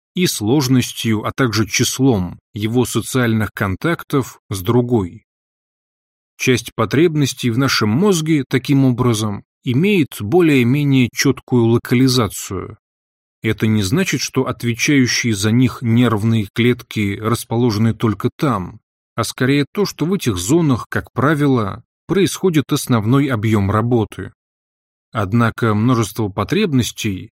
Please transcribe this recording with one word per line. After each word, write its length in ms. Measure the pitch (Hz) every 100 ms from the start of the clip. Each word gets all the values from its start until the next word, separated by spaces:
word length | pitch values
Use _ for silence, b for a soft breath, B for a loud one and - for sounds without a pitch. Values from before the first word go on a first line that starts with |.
| _
и 120 | 180 180
сложностью, 1000 | - 104 151 127 127 - - 113 107
а 80 | 113
также 340 | - 127 104 101
числом 720 | - 123 - 135 104 85 - _
его 320 | 104 107 123
социальных 680 | 117 113 107 131 120 110 101
контактов 880 | - 101 95 160 170 - 143 - - -
с 100 | 98
другой. 640 | 87 120 120 120 90 117 _ _ _ _ _ _ _ _ _ _ _ -
Часть 360 | - 120 -
потребностей 760 | - 104 131 175 151 131 - 127
в 60 | 113
нашем 320 | 135 - 107
мозге, 560 | 123 208 170 156 156 -
таким 380 | 131 - 139
образом, 600 | 131 123 123 110 110 101 _ _
имеет 560 | 143 123 196 202 139 -
более-менее 880 | 101 175 165 135 120 143 143 135 120
чёткую 500 | - 143 131 - 123
локализацию. 1120 | 113 117 - 127 131 123 101 - - 92 95 104 _ _ _ _ _ _
Это 260 | 110 107 110
не 140 | 107
значит, 380 | 98 160 190 135
что 260 | - 131 123
отвечающие 880 | 123 117 117 - 143 120 - 120
за 180 | 98 107
них 260 | 120 127 -
нервные 680 | 117 117 120 104 113 113 101
клетки 640 | - 117 120 - 110 101 98
расположены 720 | 110 117 - 117 123 104 113
только 360 | 104 113 101 123 -
там, 440 | 151 107 87 113 _ _ _
а 100 | -
скорее 400 | 113 - 131 143 139
то, 120 | -
что 220 | 190 - 151
в 80 |
этих 220 | 196 123 90
зонах, 500 | 92 170 156 113 -
как 240 | 104 -
правило, 720 | - 135 151 143 123 101 98 _ _ -
происходит 680 | 175 165 - 190 156 -
основной 540 | 147 - 120 104 139 143
объём 440 | 120 107 107 98
работы. 640 | 107 120 123 101 - - _ _ _ _ _ _ _ _
Однако 600 | 117 95 120 113 - 117
множество 540 | 104 120 117 104 - 104
потребностей, 1000 | 101 101 170 208 131 107 - 110 95 101